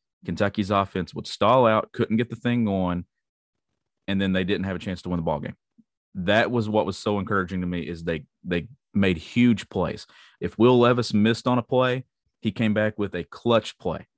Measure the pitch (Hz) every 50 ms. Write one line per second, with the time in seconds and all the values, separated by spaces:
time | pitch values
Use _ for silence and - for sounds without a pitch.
0 | _ _ _ _ - - 87 85 104 101 - 110 101 92 104 98 98 - - 92
1 | 87 - - - - - - - 101 107 123 131 120 110 110 107 - - - -
2 | 117 - 110 113 120 - 117 - - 120 120 120 113 104 98 95 92 90 87 90
3 | 90 _ _ _ _ _ _ _ _ _ _ _ _ _ _ _ _ _ _ _
4 | - - 98 98 98 95 92 95 95 90 101 - 95 98 92 90 - 104 92 -
5 | - 90 90 87 80 82 78 73 - - - _ _ _ _ _ _ _ _ _
6 | _ _ - 98 87 90 101 110 98 95 123 120 107 107 104 107 82 92 98 -
7 | - 110 104 101 92 - 104 98 92 90 95 92 90 87 90 87 78 71 87 82
8 | 82 85 82 78 69 _ _ _ - 90 87 87 80 - - _ _ _ - 101
9 | 98 95 90 85 - - - 123 123 123 113 95 - - - 98 87 76 - -
10 | - _ _ - - - _ - 92 87 - - 113 127 127 120 120 120 123 120
11 | 113 - 113 104 104 113 117 - - 127 123 123 117 - 131 127 127 127 123 131
12 | 127 _ _ _ _ _ _ _ - 110 95 - 113 107 104 107 107 107 - -
13 | 101 95 - 87 85 _ - - - 117 117 110 - - - _ - 90 80 80
14 | - _ _